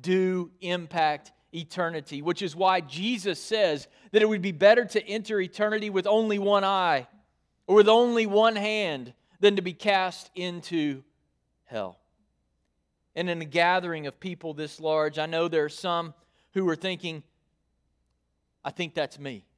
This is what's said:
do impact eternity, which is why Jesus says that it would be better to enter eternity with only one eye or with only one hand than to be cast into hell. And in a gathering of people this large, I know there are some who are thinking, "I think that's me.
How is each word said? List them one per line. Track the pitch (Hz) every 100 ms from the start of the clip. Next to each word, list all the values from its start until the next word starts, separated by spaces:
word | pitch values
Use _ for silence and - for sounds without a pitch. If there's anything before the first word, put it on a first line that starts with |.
do | 160 185 185 185 170 -
impact | 180 180 160 170 156 147 - _ _
eternity, | 165 160 185 165 160 139 143
which | 156 170
is | 190 160
why | 190 185
Jesus | 147 147 214 233 190 165
says | - 214 185 147 - _ _
that | 208
it | 214
would | 208
be | 190
better | 156 196 233
to | 226 214 196
enter | 214 208 208
eternity | 185 - 214 214 208
with | 190 196
only | 214 220 208
one | 196 202
eye | 196 196 175 139 123 _ _ _ _ _ -
or | 208
with | 208
only | 226 240 233 220
one | 202 226 214
hand | 214 214 185 139 123 - _ _
than | 202 196
to |
be | 185
cast | 156 208 196 185 - -
into | 180 180 175 - 170 147 135 - _ _ _ _ _
hell. | _ 113 95 - _ _ _ _ _ _ _ _ _ _ _
And | 160 180
in | 170
a | 156
gathering | 170 170 185 180 160 147
of | -
people | 190 170 165
this | 147 151 -
large, | 160 156 151 151
I | 160
know | 165 170
there | 160
are | 151
some | - 185 170 165 - _ _ _
who | 190 180
are | 160
thinking, | 185 180 170 156 - _ _ _ _ _ _ _ _ _ _ _ _ _
"I | 139
think | - 170
that's | 165 139 147
me. | 139 107 -